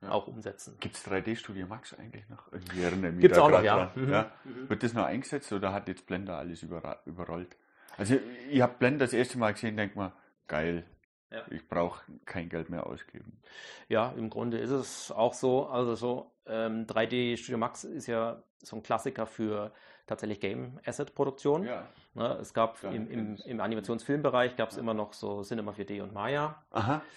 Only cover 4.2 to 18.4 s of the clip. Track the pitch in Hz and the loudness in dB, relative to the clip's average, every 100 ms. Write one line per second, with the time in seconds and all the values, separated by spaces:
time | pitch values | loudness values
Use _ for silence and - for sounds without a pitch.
4.2 | 110 - 135 123 - 104 120 113 78 104 | 2 -6 -16 -12 -2 0 0 0 0 -2
5.2 | 135 143 - 101 95 101 95 92 - - | -4 -6 -4 0 0 0 -4 -8 -4 -4
6.2 | 98 82 82 82 80 85 - - - 85 | -4 -6 -8 -8 -8 -8 -8 -10 -12 -10
7.2 | 85 85 90 - _ _ - - 104 131 | -8 -8 -8 -16 _ _ -20 -6 2 2
8.2 | - - 135 139 123 - 127 147 127 113 | 2 -12 0 4 4 4 2 4 2 4
9.2 | 127 123 110 104 113 107 101 104 95 - | 0 2 0 0 -4 -2 -4 -2 -6 -8
10.2 | _ _ - 76 82 87 87 - _ _ | _ _ -4 0 0 -2 -6 -20 _ _
11.2 | _ 110 - 80 - 82 87 - - - | _ -14 -10 -12 -4 0 0 -2 -16 -18
12.2 | - 95 85 82 82 85 - 60 - - | -10 -8 -4 -6 -4 -6 -6 -10 -14 -18
13.2 | - - - - - - - 113 120 120 | -18 -20 -20 -18 -18 -18 0 2 2 -2
14.2 | 110 117 117 113 117 135 123 - - 107 | -4 -2 -2 -2 0 -2 -2 -10 -6 2
15.2 | 120 123 131 131 151 123 123 113 120 127 | 2 4 4 4 2 0 0 0 -2 -2
16.2 | - _ - 110 113 110 110 110 113 123 | -6 _ -6 -2 -2 -2 0 2 2 2
17.2 | 120 117 - 120 120 - - 143 120 117 | 0 0 -2 -2 -2 -2 -10 -8 -2 0
18.2 | 113 - | 0 -4